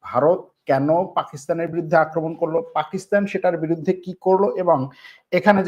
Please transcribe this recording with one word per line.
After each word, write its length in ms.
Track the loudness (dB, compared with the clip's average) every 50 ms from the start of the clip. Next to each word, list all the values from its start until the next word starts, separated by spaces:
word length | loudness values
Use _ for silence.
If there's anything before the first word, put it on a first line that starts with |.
| -12 -6
ভারত 320 | -2 2 2 2 2 0 -2 -10 _ _ _ -2
কেন 180 | 0 0 2 2 0 0 0 -2 -4 -6
পাকিস্তানের 520 | -6 -6 -8 -10 -6 -6 -4 -4 -4 -4 -4
বিরুদ্ধে 240 | -6 -4 0 2 2 2
আক্রমণ 280 | 2 0 -4 -4 -4 -4 -4
করলো, 180 | -4 -2 -2 -2 -4 -4 -4 -4
পাকিস্তান 440 | -4 -4 -6 -10 -4 -2 0 0 0 0 -2
সেটার 280 | -2 0 0 0 0 0
বিরুদ্ধে 300 | -2 -2 -2 -2 -2 -4 -4 -4
কি 80 | -12 -12 -4 0
করলো 220 | 2 4 4 4 2 0 0 0
এবং 160 | 2 2 2 0 -4 -8 -14 -20 -20 -20 _ _ _ -2 2
এখানে 220 | 4 4 4 4 4